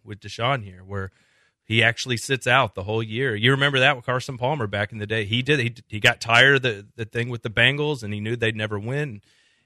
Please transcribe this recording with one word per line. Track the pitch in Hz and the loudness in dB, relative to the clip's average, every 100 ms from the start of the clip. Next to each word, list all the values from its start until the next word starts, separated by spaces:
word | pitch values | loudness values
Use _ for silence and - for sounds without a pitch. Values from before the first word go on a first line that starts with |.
with | 107 101 | -16 -16
Deshaun | 101 - 120 139 | -14 -4 -2 -2
here, | 98 90 92 | -6 -16 -10
where | 98 95 - _ _ _ _ | -8 -8 -12 _ _ _ _
he | - 113 | 0 4
actually | 113 117 131 117 | 4 2 -4 -4
sits | - 131 127 | -2 -2 2
out | 131 120 | 2 2
the | - | -4
whole | 98 110 | -4 -4
year. | 110 110 135 104 | -4 -4 -4 2
You | 120 | 2
remember | 139 143 135 | 4 2 4
that | 135 131 | 2 2
with | - | -4
Carson | 127 131 120 | -4 -6 -4
Palmer | 123 151 104 | -4 -2 -2
back | 101 104 | -2 -4
in | 110 | -6
the | 104 | -4
day. | 113 | -4
He | 101 117 | 0 -2
did. | 131 147 | 2 0
He, | 120 117 _ | 0 -6 _
he | 107 | 0
got | 120 117 | 2 2
tired | 110 117 135 139 | 4 6 8 6
of | |
the, | 123 101 104 - | 2 -4 -10 -12
the | |
thing | 110 117 120 | -6 -4 -4
with | 120 | -6
the | 117 | -4
Bengals, | 104 123 143 147 135 | 2 2 2 -4 -4
and | 104 | -6
he | 104 | -6
knew | 107 | -6
they'd | 120 113 110 | -2 -2 -2
never | 107 104 | -6 -6
win, | 110 143 147 104 _ _ _ _ | -4 -6 -6 -10 _ _ _ _